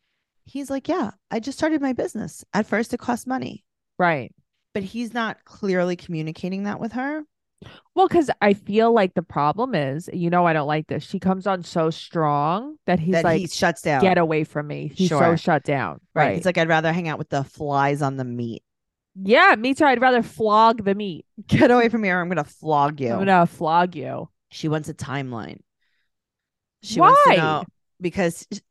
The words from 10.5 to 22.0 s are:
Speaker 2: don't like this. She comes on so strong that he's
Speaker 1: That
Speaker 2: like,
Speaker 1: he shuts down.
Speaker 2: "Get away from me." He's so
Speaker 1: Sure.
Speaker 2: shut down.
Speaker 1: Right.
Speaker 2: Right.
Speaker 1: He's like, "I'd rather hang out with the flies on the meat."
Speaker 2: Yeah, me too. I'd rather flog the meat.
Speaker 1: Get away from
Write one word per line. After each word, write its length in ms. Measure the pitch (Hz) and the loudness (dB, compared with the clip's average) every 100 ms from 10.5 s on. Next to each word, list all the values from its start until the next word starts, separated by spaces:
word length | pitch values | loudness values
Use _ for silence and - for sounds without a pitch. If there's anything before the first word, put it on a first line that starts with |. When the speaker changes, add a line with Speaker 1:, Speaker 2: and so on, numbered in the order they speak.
Speaker 2:
don't 140 | 160 143 | 2 0
like 180 | 151 151 | -4 -4
this. 160 | - | -8
She 160 | - 190 | -6 -4
comes 280 | 190 190 196 | -2 -2 -2
on 160 | 190 | -4
so 260 | 170 180 160 | -4 -2 0
strong 880 | 156 - 170 151 147 151 185 277 311 - | -2 -6 -2 0 0 0 -2 -6 -10 -2
that 140 | 180 | -2
he's 140 | 160 | 0
Speaker 1:
That 100 | 170 | 0
Speaker 2:
like, 160 | 170 160 | 2 0
Speaker 1:
he 60 | - | -2
shuts 340 | - 180 165 | -2 -2 0
down. 200 | 175 139 | -2 2
Speaker 2:
"Get 160 | 160 175 | 2 2
away 240 | 165 156 | 2 0
from 240 | 151 151 147 | -2 -6 -10
me." 220 | 143 147 | -10 -10
He's 160 | - 180 | -2 0
so 80 | 151 | 2
Speaker 1:
Sure. 180 | 170 170 | 2 2
Speaker 2:
shut 260 | - 151 | 0 -2
down. 380 | - 139 98 69 _ | 0 -4 -4 -8 _
Speaker 1:
Right. 120 | 160 143 | 0 0
Speaker 2:
Right. 80 | 135 | 0
Speaker 1:
He's 100 | 180 | -2
like, 120 | 175 | 0
"I'd 80 | 165 | 0
rather 220 | 160 160 | 2 0
hang 140 | 170 165 | -2 -4
out 100 | 147 | -8
with 120 | 151 | -6
the 140 | 143 | -6
flies 580 | 135 - 151 139 139 147 | -6 -8 -4 0 0 0
on 140 | 139 135 | -4 -4
the 80 | 123 | -8
meat." 380 | 120 117 110 - _ _ _ _ 190 | -6 -8 -10 -16 _ _ _ _ -10
Speaker 2:
Yeah, 400 | 190 262 381 240 | 2 6 6 4
me 160 | 247 | 0
too. 120 | 269 302 | 2 4
I'd 160 | 240 | 4
rather 200 | 262 247 | 4 2
flog 640 | - - 214 214 226 226 | 0 -2 2 6 4 4
the 100 | 196 196 | -2 -2
meat. 300 | 208 160 - - - | -4 -10 -16 -20 0
Speaker 1:
Get 240 | - 262 | 4 6
away 180 | 247 233 | 6 4
from 140 | 226 | 0